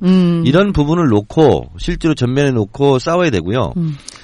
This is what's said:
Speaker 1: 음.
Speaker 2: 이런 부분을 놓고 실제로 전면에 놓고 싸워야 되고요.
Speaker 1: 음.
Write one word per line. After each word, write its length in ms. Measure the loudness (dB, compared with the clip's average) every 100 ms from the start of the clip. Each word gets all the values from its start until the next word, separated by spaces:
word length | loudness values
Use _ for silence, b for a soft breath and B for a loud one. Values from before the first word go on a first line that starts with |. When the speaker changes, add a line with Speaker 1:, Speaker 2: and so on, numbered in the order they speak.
Speaker 1:
음. 400 | 2 2 2 0 2
Speaker 2:
이런 280 | 2 2
부분을 340 | 0 0 0 2
놓고 640 | 0 0 2 4 2 -2 -10
실제로 360 | -8 -2 -2
전면에 380 | 0 -2 0 0
놓고 480 | 0 -2 0 2 2
싸워야 300 | 0 0 0
되고요. 420 | -2 -2 -2 -4 -4
Speaker 1:
음. 180 | -6 -8 B B